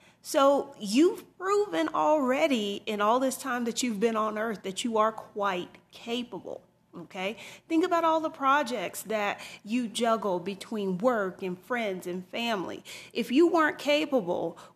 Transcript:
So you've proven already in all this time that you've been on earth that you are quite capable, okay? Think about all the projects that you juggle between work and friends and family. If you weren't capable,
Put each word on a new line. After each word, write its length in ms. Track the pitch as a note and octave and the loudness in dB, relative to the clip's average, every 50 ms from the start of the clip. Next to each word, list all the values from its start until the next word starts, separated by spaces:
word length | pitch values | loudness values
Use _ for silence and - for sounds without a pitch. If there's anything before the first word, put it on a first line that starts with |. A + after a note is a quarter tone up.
| _ _ _ _ | _ _ _ _
So 540 | _ - - D4+ C4+ C#4 C#4+ C4+ - - - - | _ -2 2 4 6 6 6 4 2 -4 -10 -10
you've 420 | G#3+ G3 G3+ C4 D#4+ F#4+ A4+ G4 - - _ _ | -6 0 4 6 6 6 4 0 -8 -16 _ _
proven 500 | F4+ F#4+ G4+ G#4 G#4 G4+ E4 D#4+ D#4+ - - | -2 0 2 2 2 2 0 0 -2 0 0
already 880 | - D#4 D4+ D4+ D#4 C4+ B3 B3+ C#4+ D#4+ E4 C4+ A3+ G#3 G3+ G3+ - - | 2 4 4 4 4 4 2 2 2 2 2 2 2 0 -2 -4 -6 -6
in 140 | - G#3+ G3+ | -6 -2 0
all 200 | G#3 G#3 A#3 C4 | 2 2 4 4
this 160 | C4+ C4 B3+ | 2 0 -2
time 280 | - - C4+ A#3+ B3 A#3+ | -4 -6 -6 -4 -4 -4
that 160 | A#3 A3+ - C4 | -4 -2 -2 -2
you've 180 | B3 A3 G3 | -2 0 0
been 160 | A3 A#3 A3 | 0 0 2
on 200 | A3 G#3+ A3 G#3+ | 0 -2 -2 -2
earth 280 | G#3+ A3 A#3 G#3+ F#3 - | -4 -4 -4 -6 -6 -8
that 180 | F#3+ F#3+ - - | -10 -8 -6 -6
you 160 | A#3+ A3 G#3+ | -2 2 2
are 140 | G#3+ A3 A3 | 2 2 2
quite 560 | - - - - G#3+ G3+ G3+ F#3+ F3+ F3 - - - _ _ - | -2 -12 -12 -6 -2 -2 -2 -2 -2 -6 -8 -14 -20 _ _ -20
capable, 720 | - - A#3 A#3 B3 A#3+ - - F3 - D#2+ - - - _ _ _ _ _ - E3+ E3 | -16 -8 -6 -6 -6 -6 -8 -10 -12 -10 -12 -12 -12 -14 _ _ _ _ _ -18 -16 -16
okay? 340 | - - G3 F#3 G3 A3+ - - - - - _ _ | -14 -10 -6 -6 -6 -6 -8 -14 -18 -18 -20 _ _
Think 160 | D#4+ D#4+ F4+ | 2 2 2
about 180 | F#4 E4+ E4 E4 | 2 2 2 2
all 180 | D#4+ D#4+ D#4+ | 2 2 2
the 100 | D#4 D#4 | 0 -2
projects 720 | D#4 - C#4 C4+ C#4 D4 D4 A3+ B3 A3 F3 E3+ - - - | -6 0 2 4 4 4 2 0 -4 -4 -4 -6 -8 -10 -6
that 360 | F#3+ A3 G#3+ G#3 G3+ - - - - - - _ | -4 -4 -2 -2 -2 -4 -6 -10 -16 -18 -18 _
you 220 | G3+ A3 B3+ B3 | -4 -4 -4 -4
juggle 540 | G#3+ G3+ G#3+ A#3 A#3 A3+ A3 - G#3 F3+ F3+ | -4 -4 -2 2 2 2 2 0 -2 -2 -2
between 580 | E3+ F#3+ G3+ F#3+ - - A#3 G#3+ G3+ F#3+ F#3 F3 | -2 -6 -8 -8 -10 -8 -6 -4 -2 -2 -2 2
work 440 | G#3 B3+ B3 A3 G3 F#3 F3+ - G3 | 2 2 2 2 -2 -4 -6 -6 -8
and 140 | F#3 F3+ | -8 -8
friends 520 | F3+ - - B3+ A#3+ A3+ G3+ F#3+ F3+ E3+ F3+ | -8 -6 -6 -4 -2 -2 -2 -4 -6 -6 -8
and 180 | F3 F#3 F#3 - | -8 -8 -10 -8
family. 540 | - - A#3 A#3 A3+ G3 E3 B2 - - - - - - - - - | -8 -6 -2 -2 -2 -2 -4 -6 -8 -12 -14 -16 -16 -16 -18 -8 -4
If 180 | - A#3 - | -4 -2 2
you 160 | A#3+ C#4 F4 | 6 6 6
weren't 320 | E4 F#4+ E4 D#4 D4 - - | 6 6 4 4 2 0 -2
capable, 800 | - C#4 D4 D4 D#4 D4 C#4+ B3 F#3 E3+ F3 - F3 E3 - - - - - | 0 2 2 2 2 2 0 0 0 0 -2 -2 -2 -4 -6 -10 -18 -20 -10